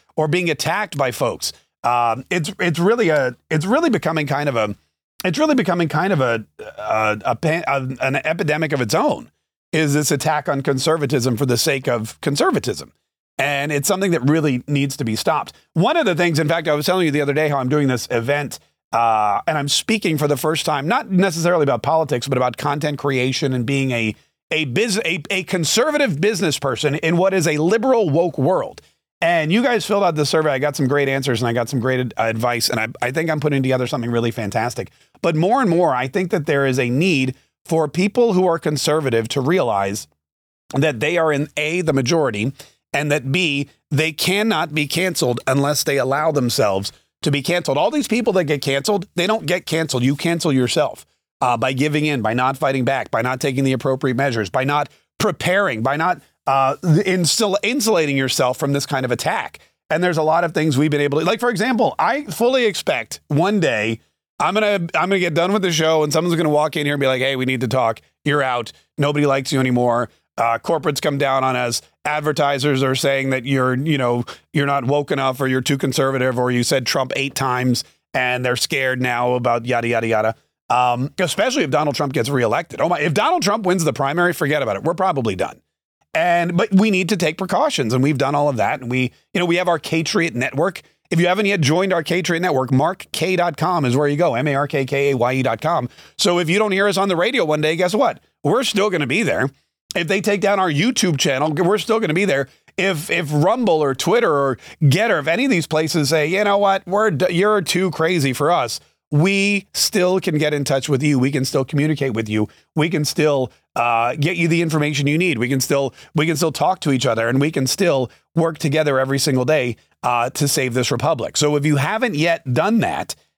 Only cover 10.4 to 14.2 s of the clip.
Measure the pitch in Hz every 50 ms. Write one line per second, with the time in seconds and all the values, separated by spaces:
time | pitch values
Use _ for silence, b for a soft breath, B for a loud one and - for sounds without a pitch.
10.4 | - 170 139 139 131 147 135 131 - 156 160 160 147 120 147 127 117 131 120 107
11.4 | 143 127 123 120 - 156 139 135 - 131 120 113 113 - - _ - 143 143 -
12.4 | 330 381 254 - - 120 90 73 65 - _ _ _ _ _ _ _ _ _ -
13.4 | 139 143 139 139 143 151 147 143 139 - 185 185 196 185 170 123